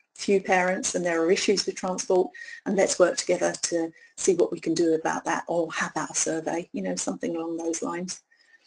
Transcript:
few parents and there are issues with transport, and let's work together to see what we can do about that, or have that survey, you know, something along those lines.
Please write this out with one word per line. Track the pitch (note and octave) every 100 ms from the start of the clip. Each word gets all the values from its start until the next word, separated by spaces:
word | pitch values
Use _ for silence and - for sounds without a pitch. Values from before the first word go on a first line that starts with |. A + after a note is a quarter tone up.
| _
few | - - G3
parents | F#3+ F#3 F3+ F#3+ B3+
and | F3+
there | F3 E3
are | E3
issues | G3+ - G3 -
with |
transport, | F#3+ F#3+ F#3 - F#3 F#3 - - - -
and | F#3+
let's | F#3+ -
work | F3 -
together | - F3+ F3 F3
to | - E3+ E3 - - -
see | -
what | E3+ E3
we | D#3+
can | -
do | D#3+ E3
about | D#3+ D#3+ D#3
that, | D#3+ D#3+ -
or | F3 E3
have | - F3
that | - D3 -
survey, | - D#3+ D#3+ E3 F3+
you | -
know, | F#3 F3+
something | - F#3 F3 E3
along | E3 E3
those | E3 D#3+
lines. | F3 E3+ F#3 - _ _ _ _